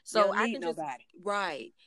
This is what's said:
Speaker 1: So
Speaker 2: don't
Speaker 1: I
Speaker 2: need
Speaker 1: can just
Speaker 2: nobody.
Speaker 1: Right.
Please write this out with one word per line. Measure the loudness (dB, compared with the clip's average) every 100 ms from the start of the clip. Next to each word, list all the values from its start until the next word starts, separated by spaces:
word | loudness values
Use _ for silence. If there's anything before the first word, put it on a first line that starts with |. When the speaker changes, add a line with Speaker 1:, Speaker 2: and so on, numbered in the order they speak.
Speaker 1:
So | -2 4 4
Speaker 2:
don't | 4
Speaker 1:
I | 0
Speaker 2:
need |
Speaker 1:
can | 0
just | -4 -4
Speaker 2:
nobody. | -6 -8 -14 -10
Speaker 1:
Right. | -4 -2 -2 -4 -10 -18